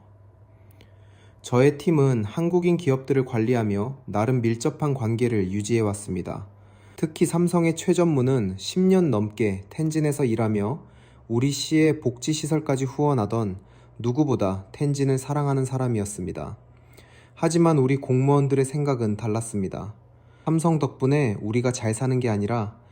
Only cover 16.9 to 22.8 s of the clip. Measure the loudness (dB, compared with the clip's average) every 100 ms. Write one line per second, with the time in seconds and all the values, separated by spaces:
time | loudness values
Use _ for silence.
16.9 | -20 -20 -20 -20 -4 0 4 4 4 2
17.9 | 0 0 2 4 2 2 2 0 -2 -2
18.9 | -2 -2 -2 -4 -4 -4 -4 -4 -6 -10
19.9 | -14 -20 -20 -20 -10 -2 0 2 2 0
20.9 | 0 0 2 2 -2 -2 0 0 -2 -4
21.9 | -2 -2 0 0 -2 -2 -2 -4 -10